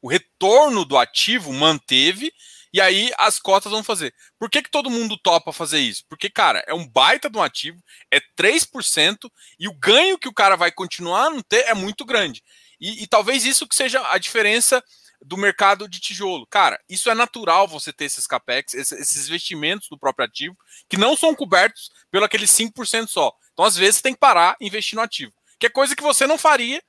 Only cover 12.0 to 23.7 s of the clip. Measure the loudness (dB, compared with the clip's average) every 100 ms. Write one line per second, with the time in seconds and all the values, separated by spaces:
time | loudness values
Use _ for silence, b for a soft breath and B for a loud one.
12 | -4 -2 -2 -6 _ b b b -14 -12
13 | 0 2 2 0 0 -2 -2 -2 0 -2
14 | 0 -2 -2 0 2 2 2 0 -2 b
15 | b b _ -2 -2 2 2 2 -2 -12
16 | -10 -6 -6 -6 -2 2 2 0 _ -4
17 | -2 0 -2 -2 0 2 2 -4 -14 -10
18 | -8 -6 -6 -6 -4 -4 -4 -8 -8 -6
19 | -6 -6 -6 -8 -8 -6 -4 -6 -10 -6
20 | -6 -4 -6 -6 -12 -14 b b _ -2
21 | 0 2 0 -2 0 2 2 -2 -20 b
22 | b -2 0 -2 0 0 0 -8 -6 -4
23 | -4 -2 -2 -2 _ 0 0